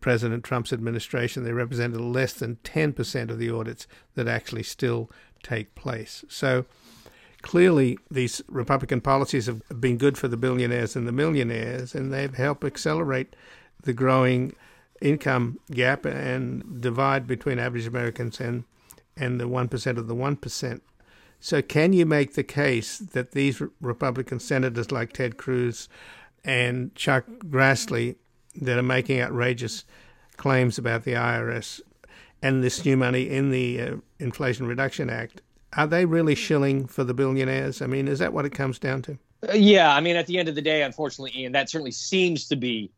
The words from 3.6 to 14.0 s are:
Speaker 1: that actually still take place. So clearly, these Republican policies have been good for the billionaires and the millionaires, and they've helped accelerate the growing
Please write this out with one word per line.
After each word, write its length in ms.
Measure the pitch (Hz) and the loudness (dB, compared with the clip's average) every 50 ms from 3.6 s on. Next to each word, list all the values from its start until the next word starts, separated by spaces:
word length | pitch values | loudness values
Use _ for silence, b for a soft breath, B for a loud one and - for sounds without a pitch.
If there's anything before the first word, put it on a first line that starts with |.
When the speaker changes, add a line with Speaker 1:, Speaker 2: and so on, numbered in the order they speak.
| 110 117 - - - - b b b b b | -6 -8 -10 -14 -16 -20 b b b b b
Speaker 1:
that 140 | - 113 117 | -4 -2 -2
actually 340 | 117 113 - - 117 113 | -2 -2 -4 -6 -8 -8
still 480 | 113 - - - 135 120 117 117 113 - b b b b b b | -8 -10 -6 -4 -2 -2 -2 -2 -6 -8 b b b b b b
take 320 | - - 117 110 104 - - | -10 -6 -6 -6 -6 -8 -14
place. 500 | - - 135 117 113 107 - - - - - | -12 -10 -8 -8 -8 -10 -12 -16 -18 -18 -16
So 360 | - - 147 135 127 127 127 - b b b b b b b b b b b b b b | -6 -2 0 2 2 0 0 -4 b b b b b b b b b b b b b b
clearly, 560 | b - - 175 180 190 165 139 131 123 - - _ - | b 0 4 6 6 8 8 6 6 4 2 -2 _ -6
these 320 | 147 131 123 120 - - - | -2 -2 -2 -2 -4 -8 -10
Republican 540 | - - 131 117 - 139 131 127 - - 117 | -8 -6 -4 0 0 0 0 0 0 -2 0
policies 460 | - 135 135 135 135 - - 131 104 | 2 2 2 2 2 0 0 -2 -2
have 140 | 123 113 110 - - - 117 | -2 -6 -8 -10 -12 -6 -2
been 180 | 127 127 120 117 | 0 0 2 4
good 180 | 143 143 135 | 2 2 2
for 120 | - - 123 | 2 -2 -4
the 80 | 120 | -2
billionaires 580 | 117 127 127 127 123 123 120 120 120 117 - - | 0 0 0 0 0 0 0 0 -2 -2 -4 -4
and 120 | 131 117 | -4 -4
the 60 | 117 | -2
millionaires, 840 | 120 135 151 165 156 139 120 117 113 113 113 117 123 131 127 - - | 0 0 0 2 2 2 0 0 -2 -4 -4 -6 -6 -8 -8 -8 -8
and 180 | 143 131 135 | -6 -6 -4
they've 220 | 135 135 143 139 131 | -4 -4 -4 -4 -2
helped 300 | 123 127 143 139 - - | -2 0 0 0 -2 -4
accelerate 720 | 135 - - - 156 156 165 165 139 131 131 135 - - b b b b b b b b b | -6 -4 -4 -2 -2 0 0 0 -2 -2 -2 -4 -6 -12 b b b b b b b b b
the 100 | - 131 | -4 -4
growing 600 | 120 120 | 0 2